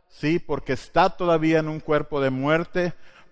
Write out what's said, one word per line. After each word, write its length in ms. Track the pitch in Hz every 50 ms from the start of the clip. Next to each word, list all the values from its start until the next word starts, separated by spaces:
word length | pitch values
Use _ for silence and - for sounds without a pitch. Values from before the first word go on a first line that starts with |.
| _ _
¿sí?, 300 | - - - 147 165 175
porque 340 | - - 147 131 - - 131
está 380 | - - - - 170 180 190
todavía 480 | 180 - 185 175 165 160 156 160 160 160
en 100 | 156 156
un 100 | 156 156
cuerpo 400 | - - 151 147 147 - 151 143
de 100 | 139 131
muerte, 640 | 131 131 135 143 156 160 170 - - 180 175 175 - - - - - - - -